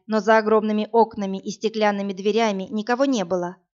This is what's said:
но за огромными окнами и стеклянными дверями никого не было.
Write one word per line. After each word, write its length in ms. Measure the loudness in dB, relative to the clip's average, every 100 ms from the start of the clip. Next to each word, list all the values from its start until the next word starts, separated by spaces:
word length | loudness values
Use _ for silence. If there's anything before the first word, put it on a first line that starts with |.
| -2
но 120 | -2
за 180 | 4 4
огромными 520 | 4 2 2 -2 0
окнами 460 | 2 2 0 -6 -6
и 140 | -8
стеклянными 640 | -6 -6 0 0 0 -4
дверями 500 | -2 0 2 0 -2 -4
никого 360 | -6 -2 0 2
не 180 | 0 0
было. 320 | -2 -4 -8 _